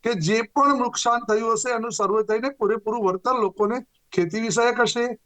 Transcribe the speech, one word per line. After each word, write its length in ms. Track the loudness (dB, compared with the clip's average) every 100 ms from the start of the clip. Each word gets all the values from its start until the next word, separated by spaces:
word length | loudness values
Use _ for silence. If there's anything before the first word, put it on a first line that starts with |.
કે 100 | -2
જે 280 | -2 0 0
પણ 360 | 0 2 4 4
નુકસાન 420 | 0 -2 0 0
થયું 340 | 0 0 0
હશે 180 | 0 0
એનું 200 | -4 -4
સર્વે 320 | -4 0 0
થઈને 260 | 0 -2 -2
પૂરેપૂરું 540 | -2 0 0 -2 -2
વળતર 300 | -2 0 -2
લોકોને 460 | 0 -2 0 -2 -2 -8 _ _ -2
ખેતી 260 | -2 -2
વિષયક 380 | -2 2 2 2
હશે 400 | 0 0 -4 -4